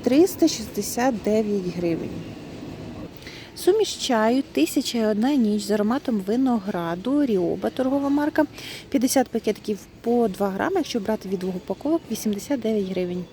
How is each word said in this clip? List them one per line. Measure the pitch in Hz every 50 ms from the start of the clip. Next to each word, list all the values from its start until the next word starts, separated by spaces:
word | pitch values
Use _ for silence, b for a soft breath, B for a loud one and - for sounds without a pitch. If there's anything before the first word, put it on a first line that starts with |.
| -
триста | 247 247 294 349 370 - - 330
шістдесят | 311 - - 220 - - 294 302 - - 240 240 269 247 190 -
дев'ять | 208 214 220 220 208 208 202 185 180 165
гривень. | 175 175 170 165 - - - - - - - - - - - - - - - - - - - - - - - - B B B B B B B B
Суміш | - - 370 370 440 403 - -
чаю | - - - 254 220 214 226 247 269 277 -
"Тисяча | - - 302 330 - 294 254 - -
і | 240 220
одна | 214 214 202 220 262 302
ніч" | 277 226 208 208 214 208
з | 202
ароматом | 202 214 208 214 233 277 - - 233 208 185
винограду, | 190 214 247 269 262 240 226 185 202 202 180 170 165 170 180 196 247 277 294 294
Ріоба, | 254 214 185 175 165 - 180 196 220
торгова | - - 254 262 269 285 277 277
марка, | 285 294 294 302 302 - 302 - B B B B B B B B
п'ятдесят | - - 226 262 - - -
пакетиків | - - 233 - - 208 - - - 214 190 - - - -
по | - 233 240 240 233
два | 214 185 - 202 196
грами, | 190 196 202 330 381
якщо | 392 285 - - 240
брати | 196 220 220 214 - 190
від | 190 180
двох | 180 185 180
упаковок, | 180 - - 196 - - 285 320 330 - -
вісімдесят | 226 - - 220 208 202 - - 285 254
дев'ять | 220 220 220 214 196 185
гривень. | 190 180 185 175 180 180 180 -